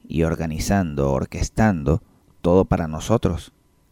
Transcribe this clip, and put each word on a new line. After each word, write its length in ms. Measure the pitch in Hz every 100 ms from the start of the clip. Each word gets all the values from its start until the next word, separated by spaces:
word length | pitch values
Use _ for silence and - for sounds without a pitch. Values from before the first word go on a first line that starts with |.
| -
y 140 | 73
organizando, 840 | 80 80 82 78 - 98 85 71 69
orquestando 880 | 67 - 82 - - 110 87 69 98 - _ _ _
todo 240 | 87 90 90
para 240 | 87 80
nosotros, 640 | 78 - 107 95 87 - _ _ _ _